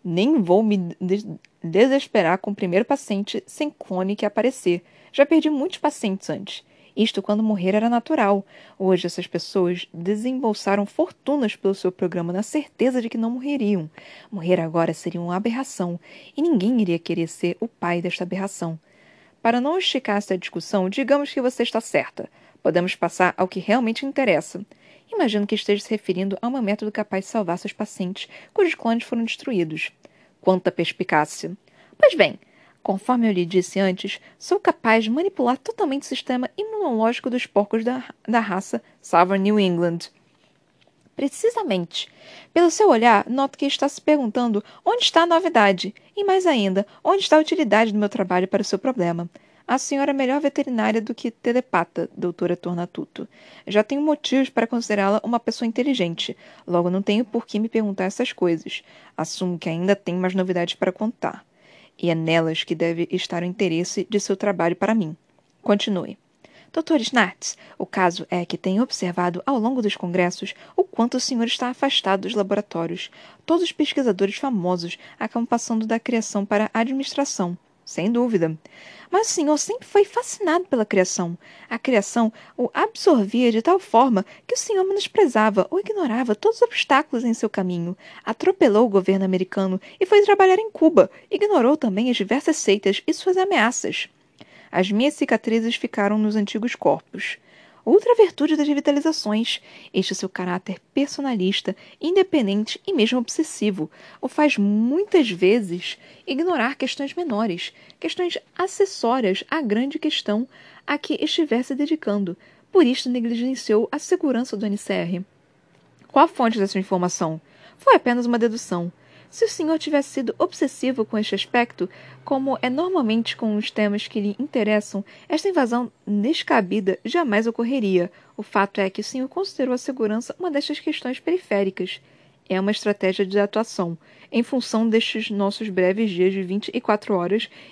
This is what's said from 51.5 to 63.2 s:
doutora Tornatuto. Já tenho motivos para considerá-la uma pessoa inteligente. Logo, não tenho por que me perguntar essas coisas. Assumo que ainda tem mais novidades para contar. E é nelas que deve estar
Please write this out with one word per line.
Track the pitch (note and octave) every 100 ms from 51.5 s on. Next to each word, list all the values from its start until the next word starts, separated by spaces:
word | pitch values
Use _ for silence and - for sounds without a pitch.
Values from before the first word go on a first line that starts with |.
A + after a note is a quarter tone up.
| B3 - F3 E3+ E3 E3+ -
doutora | F3 F3 F3 F3
Tornatuto. | F3 E3+ F3 - - - - _ - - -
Já | G#3
tenho | G#3+ C#4
motivos | D4+ D4 - C4 C4
para | A#3 A3+
considerá-la | A#3 A#3 G#3 G3 G#3+
uma | - A#3
pessoa | - - A#3
inteligente. | A#3+ C#4 B3 F3 E3 - - - - -
Logo, | F3 F3
não | F#3
tenho | G3+ G#3
por | B3 A#3
que | - G#3
me | A3+
perguntar | A3+ G#3+ G3
essas | F#3 - B3+
coisas. | - F3 E3 - - - - -
Assumo | - D#3+ - F3+ E3+
que | F3
ainda | E3 F#3
tem | G3 -
mais | F3+ F#3
novidades | F#3+ F#3 F3 F3
para | - F#3
contar. | F#3 A3 - - - - _ _ - - -
E | E3+
é |
nelas | E3 D#3+ E3 D#3+ D#3+
que | -
deve | D#3+ E3+ E3+ F3
estar | F#3